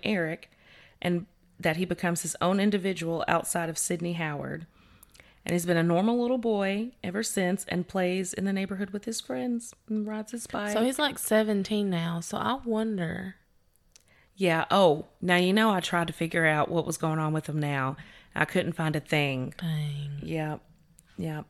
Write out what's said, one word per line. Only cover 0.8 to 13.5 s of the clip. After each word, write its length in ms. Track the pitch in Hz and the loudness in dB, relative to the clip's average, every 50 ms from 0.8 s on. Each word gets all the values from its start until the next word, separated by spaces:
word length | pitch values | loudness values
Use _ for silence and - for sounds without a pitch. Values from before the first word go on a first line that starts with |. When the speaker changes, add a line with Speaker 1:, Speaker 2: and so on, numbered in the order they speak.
| - - _ - | -20 -20 _ -4
Speaker 1:
and 260 | - 175 175 175 175 - _ _ _ _ _ - | -2 0 0 -2 -4 -8 _ _ _ _ _ -2
that 160 | - 165 156 | -2 0 0
he 80 | 170 185 | 0 0
becomes 380 | 170 175 - - 175 170 165 | -2 -2 -2 -2 -2 -2 -2
his 140 | - 156 - - | -4 -6 -4 0
own 180 | 170 180 190 196 | 2 2 4 4
individual 640 | 196 214 202 196 175 196 185 160 165 165 165 165 - - | 4 2 2 2 0 -2 -4 -2 -4 -4 -2 -2 0 2
outside 400 | 165 165 - - - 175 165 165 | 2 2 2 0 -2 -2 -2 -4
of 100 | 156 - | -4 -4
Sidney 360 | - - 175 165 170 170 175 | -4 -2 -2 -2 -2 -4 -4
Howard. 520 | 170 165 156 147 139 139 135 147 156 165 - _ _ - - - - - - - - - - _ _ - | -4 -4 -4 -4 -6 -6 -6 -8 -10 -12 -14 _ _ -20 -20 -20 -20 -20 -20 -20 -20 -20 -20 _ _ -4
And 60 | - | -2
he's 120 | 170 175 165 | 0 0 2
been 100 | 175 170 | 2 2
a 60 | 165 165 | 4 4
normal 360 | 170 170 175 202 226 240 240 | 4 4 4 4 4 2 2
little 180 | 240 240 262 254 | 2 2 0 0
boy 500 | 226 233 214 202 196 190 196 208 226 247 - _ - | 0 0 0 0 0 0 -2 -2 -4 -6 -8 _ -8
ever 180 | 190 175 208 | -6 -4 -4
since 420 | 226 - - 202 185 180 196 190 - | -4 -2 0 0 2 2 2 0 -2
and 200 | - 170 180 170 | -2 -2 -2 -2
plays 460 | - - 190 180 180 180 190 190 - | -2 -2 0 0 2 0 0 -2 -4
in 140 | - - 185 | -4 -2 -2
the 60 | 196 | 0
neighborhood 380 | 196 196 196 190 202 185 202 190 | 0 -2 -2 -4 -4 -4 -6 -6
with 140 | 190 202 - | -6 -8 -6
his 160 | 226 226 - | -6 -8 -6
friends 540 | - - 254 254 254 247 240 233 233 - - _ _ - | -6 -6 -6 -4 -2 -2 -4 -4 -6 -10 -18 _ _ -4
and 160 | 214 214 208 | -4 -4 -4
rides 260 | 214 214 214 214 - | -4 -6 -8 -8 -8
his 140 | - 233 - - | -10 -10 -8 -6
bike. 240 | - - 208 208 | -6 -4 -2 0
Speaker 2:
So 100 | 208 214 | 2 2
he's, 160 | 226 254 269 - | 2 2 2 2
like, 200 | 302 277 190 - | 0 0 0 -2
seventeen 680 | - - 214 220 220 214 208 202 190 - 214 208 202 196 | 0 2 4 4 4 4 2 0 0 0 0 0 0 0
now. 280 | 185 170 165 170 170 170 | 0 0 -2 -2 -4 -4
So 160 | 170 - - - | -6 -4 -4 -2
I 200 | - 214 247 277 254 | 0 0 -2 -2 -2
wonder. 720 | 233 220 214 220 226 214 185 170 160 170 180 185 190 - _ _ _ | -2 0 0 0 0 -2 -2 -2 -4 -4 -6 -8 -10 -12 _ _ _